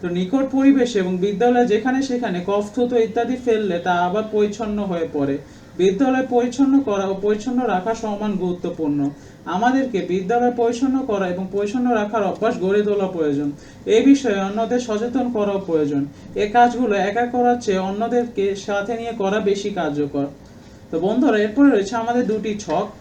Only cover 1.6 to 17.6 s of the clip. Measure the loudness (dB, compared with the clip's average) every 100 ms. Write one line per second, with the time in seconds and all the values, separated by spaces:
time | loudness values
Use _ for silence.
1.6 | 4 2 2 0 0 -2 -2 -4 0 -2
2.6 | -2 -2 0 2 2 0 -2 -2 0 0
3.6 | 0 -2 0 0 0 -2 -2 0 0 -2
4.6 | -6 -4 -2 -2 -4 -2 -2 -2 -8 -20
5.6 | -20 0 0 2 2 2 2 0 0 2
6.6 | 4 4 2 -2 -2 -2 0 -2 -2 -2
7.6 | 0 -2 -2 -4 -4 -4 -4 -2 -2 -4
8.6 | -6 -4 -2 0 -2 -4 -20 -18 -6 0
9.6 | 2 2 0 -2 -2 -2 0 2 2 2
10.6 | 0 0 0 0 0 -2 -2 -4 -4 -4
11.6 | -2 -2 0 0 0 -2 -2 0 -2 0
12.6 | 0 2 2 0 -2 -2 0 0 -2 -6
13.6 | -14 -14 2 4 6 6 4 0 -2 -2
14.6 | 0 -2 -2 -4 -2 -2 -2 -2 0 -2
15.6 | 0 0 2 0 -4 -8 -12 -4 0 4
16.6 | 4 4 0 0 0 0 -2 0 2 2